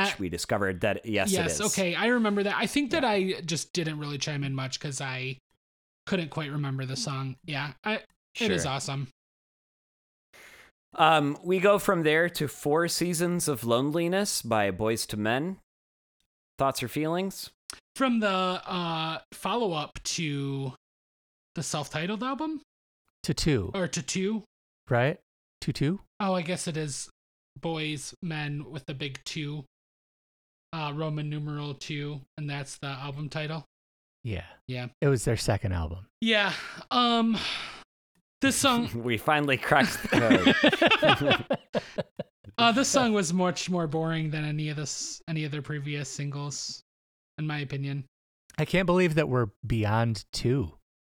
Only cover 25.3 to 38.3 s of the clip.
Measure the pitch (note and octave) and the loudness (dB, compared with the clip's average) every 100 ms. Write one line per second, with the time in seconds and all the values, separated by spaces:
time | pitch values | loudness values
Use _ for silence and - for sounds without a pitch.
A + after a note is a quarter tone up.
25.3 | _ _ _ - - C#3 G3 - - G3 | _ _ _ -6 0 0 -2 -8 -4 -2
26.3 | F#3 E3 F3+ F3+ D#3 D3+ - - _ _ | 0 -2 -4 -4 -4 -6 -8 -12 _ _
27.3 | _ _ - E3+ D#3+ D3+ D3 - - F3 | _ _ -8 -6 -4 -4 -6 -10 -10 -6
28.3 | D#3 D3 D3 - D3+ - C#3 C#3+ C3 - | -4 -4 -6 -8 -10 -10 -8 -8 -8 -10
29.3 | E3 D3 D3+ - _ _ _ _ _ _ | -8 -6 -8 -12 _ _ _ _ _ _
30.3 | _ _ _ _ E3 D3 D3 D#3 D3+ D3+ | _ _ _ _ -6 -4 -2 -2 -2 -4
31.3 | D3+ D3 D3 D3 C#3 - D3 D3 C#3+ - | -4 -4 -6 -6 -8 -8 -6 -6 -8 -12
32.3 | - D3 C#3+ C3+ - C#3+ C3 C#3+ C#3 D3 | -10 -6 -6 -8 -10 -10 -8 -8 -8 -6
33.3 | D#3+ D3+ D#3+ - _ _ _ _ _ A#2 | -6 -6 -6 -10 _ _ _ _ _ -6
34.3 | F2 - - - B2 B2 - C#3+ C3 - | -6 -8 -16 -10 -8 -8 0 2 2 2
35.3 | A2 - G#2 G2 F2 D#2+ F2 - _ A3+ | 0 0 0 0 -2 -4 -6 -14 _ 2
36.3 | G#3+ G3 - - - - B3+ A#3+ A#3 A3+ | 2 2 -2 -10 -14 -2 2 4 4 4
37.3 | G3+ - - - - - _ _ _ _ | 2 -2 -6 -10 -14 -20 _ _ _ _